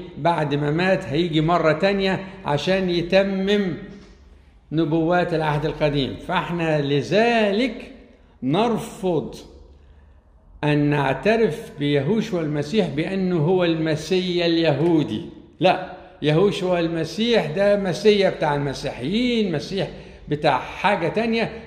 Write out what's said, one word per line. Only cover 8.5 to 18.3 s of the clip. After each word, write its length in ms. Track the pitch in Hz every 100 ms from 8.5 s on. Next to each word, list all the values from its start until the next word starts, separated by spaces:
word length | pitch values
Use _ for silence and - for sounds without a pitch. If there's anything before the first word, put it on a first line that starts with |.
| 170 233 202 - - 185 156 113 - - - - - - - - - _ - - -
أن 140 | 147 147
نعترف 920 | 147 143 135 135 202 226 208 - - 143
بيهوشع 640 | 143 143 135 226 - 175
المسيح 460 | 151 147 143 220 170
بأنه 520 | 139 180 190 185 175
هو 260 | 147 185
المسيا 800 | 175 160 160 151 - 185 180 175 170
اليهودي. 760 | 165 165 135 170 160 120 107 - - - -
لا، 320 | 180 - - - - -
يهوشع 560 | 147 156 196 - 180 175
المسيح 680 | 165 165 156 - 233 214 156
ده 300 | 160 202 202
مسيا 540 | 190 147 220 208 185